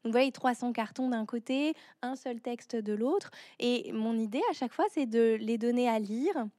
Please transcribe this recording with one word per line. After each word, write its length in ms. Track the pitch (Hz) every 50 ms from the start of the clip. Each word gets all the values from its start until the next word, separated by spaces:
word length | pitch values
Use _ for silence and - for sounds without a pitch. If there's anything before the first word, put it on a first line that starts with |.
| _
Donc, 20 |
vous 60 | 233
voyez, 200 | 226 240 269 269
trois 240 | - - - 254 240
cents 180 | - 247 247 233
cartons 360 | - 220 214 - - 262 254
d'un 160 | 247 226 220
côté, 480 | - - 233 220 - 262 269 294 311 320 - - - - _
un 140 | - 247 269
seul 260 | 254 - 262 240 226
texte 340 | - 247 240 233 - - -
de 180 | 226 208 208 214
l'autre. 360 | 208 226 262 349 403 - - - - - - - _
Et 320 | 233 240 247 240 - - -
mon 240 | 220 220 226 226
idée, 240 | 226 220 214 208 277 381 -
à 40 | 320
chaque 200 | - 262 233 -
fois, 120 | - 349 415
c'est 140 | - 320 269
de 320 | 226 220 233 226 226 220 220
les 180 | 220 214 233
donner 320 | 220 226 240 240 247 247 240
à 100 | 226 220
lire 480 | 214 196 220 233 277 381 381 294 226 208 _